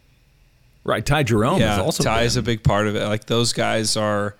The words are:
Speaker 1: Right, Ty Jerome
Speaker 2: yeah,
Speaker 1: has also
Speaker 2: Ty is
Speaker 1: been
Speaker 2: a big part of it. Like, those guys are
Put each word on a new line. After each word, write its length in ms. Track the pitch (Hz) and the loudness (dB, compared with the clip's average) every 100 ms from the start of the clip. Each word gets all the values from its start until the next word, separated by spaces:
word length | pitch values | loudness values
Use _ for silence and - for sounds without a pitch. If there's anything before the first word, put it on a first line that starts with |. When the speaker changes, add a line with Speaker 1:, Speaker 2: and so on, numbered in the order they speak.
| _ _ _ _ _ _ _ _ - | _ _ _ _ _ _ _ _ -4
Speaker 1:
Right, 180 | 104 | -2
Ty 180 | 113 147 | 0 0
Jerome 380 | 120 110 120 - | 2 2 2 2
Speaker 2:
yeah, 160 | 110 101 | 2 0
Speaker 1:
has 20 | |
also 260 | 143 - | -2 -2
Speaker 2:
Ty 180 | 131 113 | 0 2
is 100 | 120 | 0
Speaker 1:
been 60 | 123 | 0
Speaker 2:
a 40 | |
big 180 | 107 113 | -2 0
part 240 | - 104 107 | 2 2 0
of 80 | |
it. 120 | 104 104 | -2 -2
Like, 180 | 110 | -4
those 300 | - 117 117 | -2 0 0
guys 420 | - 110 113 110 110 | 0 -2 0 -2 -2
are 400 | 107 104 104 - | 0 -2 -4 -8